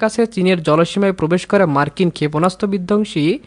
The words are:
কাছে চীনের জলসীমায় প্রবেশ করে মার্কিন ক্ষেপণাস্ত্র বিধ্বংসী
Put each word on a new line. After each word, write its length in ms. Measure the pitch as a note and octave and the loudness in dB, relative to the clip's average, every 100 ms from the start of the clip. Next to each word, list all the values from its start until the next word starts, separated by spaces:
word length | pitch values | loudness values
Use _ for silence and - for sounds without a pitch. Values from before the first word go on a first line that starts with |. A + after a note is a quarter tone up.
কাছে 180 | A3 A#3 A3+ | -2 0 -2
চীনের 240 | G3 F#3 F3+ D#3 | 0 0 0 2
জলসীমায় 520 | D3+ E3+ G3+ G3 F#3+ | 2 2 0 -2 0
প্রবেশ 220 | D#3 F3+ - | 0 -2 0
করে 140 | G3+ F3+ C#3+ | 2 2 2
মার্কিন 320 | D3 - F3+ - | 0 0 -2 0
ক্ষেপণাস্ত্র 480 | D3+ E3 F3+ - G#3 | -4 0 -2 -2 -4
বিধ্বংসী 520 | G3 F3+ G#3 G#3 D#3+ D#3 C4+ | -4 -2 -2 -2 -2 0 -2